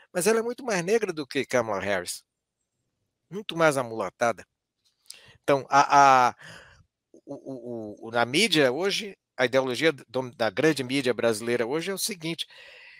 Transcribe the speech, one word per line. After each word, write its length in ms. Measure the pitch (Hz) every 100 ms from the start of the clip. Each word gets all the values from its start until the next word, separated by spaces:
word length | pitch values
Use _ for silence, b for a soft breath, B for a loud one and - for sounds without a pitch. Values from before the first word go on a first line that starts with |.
| b
mas 140 | 185 180
ela 140 | 226
é 40 |
muito 220 | 233 247 240
mais 180 | 190
negra 300 | 170 226 202
do 140 | 156 139
que 180 | 143 113
Kamala 340 | 127 113 98
Harris. 440 | 98 98 87 - _ _ _ _ _ _ _ _ _ _ _
Muito 260 | 185 - 165
mais 220 | 160 139
amulatada. 640 | 117 110 92 - 117 107 - _ _ _ _ _ B B B B
Então, 240 | - 139 -
a, 600 | 139 139 143 139 131 123
a, 60 | - B B B B _ _ _
o, 220 | - - 143
o, 720 | - 131 120 117 107 104 113
o, 40 |
na 140 | 120 120
mídia 460 | 147 220 160 131
hoje, 440 | 135 196 175 202 - _ -
a 80 | 127
ideologia 460 | 131 131 120 160
do, 400 | 143 - 131 127 -
da 140 | 110
grande 340 | 98 156 139
mídia 300 | 123 139 127
brasileira 540 | 107 117 107 117 120 117
hoje 240 | 151 170
é 20 |
o 40 | 190
seguinte, 500 | - 185 156 170 - B B B B B